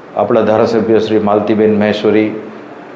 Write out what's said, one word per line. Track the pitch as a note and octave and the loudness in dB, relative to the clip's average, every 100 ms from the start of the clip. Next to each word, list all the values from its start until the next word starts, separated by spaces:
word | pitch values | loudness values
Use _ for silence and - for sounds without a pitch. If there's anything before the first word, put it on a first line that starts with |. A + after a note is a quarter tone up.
| - - | -10 -4
આપણા | G2+ A#2 | 0 2
ધારાસભ્ય | G#2 A2 A2+ A2+ G#2 A2 | 2 2 2 0 2 2
શ્રી | A2 G#2+ | 2 0
માલતીબેન | G2+ G#2 G#2 G#2+ G#2+ G#2 | 2 0 0 2 2 2
મહેશ્વરી, | G#2 G2+ A2 G#2 G#2+ - - - - - - | 0 0 2 2 0 -4 -12 -16 -18 -18 -18